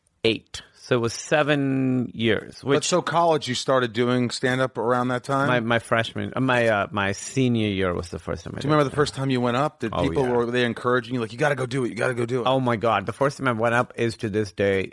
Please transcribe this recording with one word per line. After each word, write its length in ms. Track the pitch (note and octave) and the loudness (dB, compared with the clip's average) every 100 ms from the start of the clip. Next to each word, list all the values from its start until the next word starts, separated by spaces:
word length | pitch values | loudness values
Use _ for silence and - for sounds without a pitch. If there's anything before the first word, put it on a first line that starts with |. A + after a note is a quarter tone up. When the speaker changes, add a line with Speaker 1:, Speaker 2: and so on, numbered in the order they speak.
| _ _ | _ _
Speaker 1:
eight. 380 | A2+ A2 - - - _ | 0 0 -4 -16 -18 _
So 200 | - B2+ | -2 0
it 40 | |
was 100 | A#2 | 0
seven 960 | - - D#3 C#3+ D3 C#3 C3+ C3 B2+ A#2+ | -4 0 2 2 2 0 0 0 0 -2
years. 500 | - A2+ G#2 - - | 0 2 2 -2 -8
Which 140 | - C#3+ | 0 0
Speaker 2:
But 60 | - | 2
so 160 | F3+ | 0
college, 480 | C#3+ D#3+ E3+ D#3 A#2+ | 0 2 4 2 0
you 60 | B2 | -4
started 360 | - C3 B2 | 0 2 2
doing 380 | G#2+ B2 B2+ B2 | 0 2 2 0
stand-up 480 | - C3 B2+ C3 - | -2 -2 0 -2 -2
around 320 | A2+ B2 B2 | 0 0 0
that 160 | B2 A#2 | -4 -2
time? 220 | C3+ C#3 | 0 2
Speaker 1:
My, 120 | B2 | 0
my 200 | A2+ A#2 | 2 0
freshman, 520 | - A#2 A2+ - G2+ | 2 0 0 -4 -6
uh, 60 | - | -2
my, 300 | C3 B2 A#2 | 2 2 4
uh, 180 | G#2+ F#2+ | 2 0
my 200 | G#2 G2 | 0 -2
senior 560 | G2 - - B2+ A#2 G#2+ | -2 -4 0 2 2 0
year 260 | F#2+ F#2+ | 0 0
was 140 | F2 F2 | -2 -6
the 120 | F2 | -8
first 260 | - E2+ - | -8 -8 -8
time 80 | - | -6
I 0 | |
Speaker 2:
Do 40 | |
you 20 | |
Speaker 1:
did 60 | C#3 | 0
Speaker 2:
remember 140 | D#3 C#3 | 2 2
the 40 | |
Speaker 1:
stand-up. 40 | C#3 | 0
Speaker 2:
first 120 | C#3+ - | -2 -2
time 140 | C3+ | -2
you 120 | B2+ | 0
went 160 | B2 A#2+ | 0 0
up? 240 | D3+ - | -2 -4
Did 100 | A#2 | -4
Speaker 1:
Oh, 100 | F2 F2+ | -2 0
Speaker 2:
people, 160 | E2 | 0
Speaker 1:
yeah. 80 | B2+ | 0
Speaker 2:
were 140 | A#2+ A#2 | 0 0
they 180 | B2 | 0
encouraging 500 | B2 A2 B2 B2 A#2 B2+ | 0 0 0 0 0 -4
you? 40 | |
Like, 140 | A2 | -4
"You 40 | A#2+ | -2
gotta 160 | D3+ C#3 | -2 0
go 100 | B2+ | -4
do 180 | C#3 | -4
it, 60 | A#2+ | -4
you 60 | F#2 | -2
gotta 180 | B2+ | -2
go 120 | A#2+ A#2 | -2 -2
do 140 | B2+ | -2
it"? 80 | A#2+ | 0
Speaker 1:
Oh, 140 | C3+ | 2
my 160 | B2+ A#2 | 2 0
God. 280 | A2+ G#2 G2+ | 2 2 0
The 60 | |
first 260 | A2+ C#3 - | 0 -2 0
time 120 | C3+ | -2
I 20 | |
went 240 | A2+ A#2 A#2 | 0 2 2
up 160 | B2 - | 0 -2
is, 180 | A#2 - | -2 -2
to 120 | A2+ | -2
this 240 | G2+ G#2 | -2 -2
day, 380 | - G2+ G2 F#2 | 0 2 2 0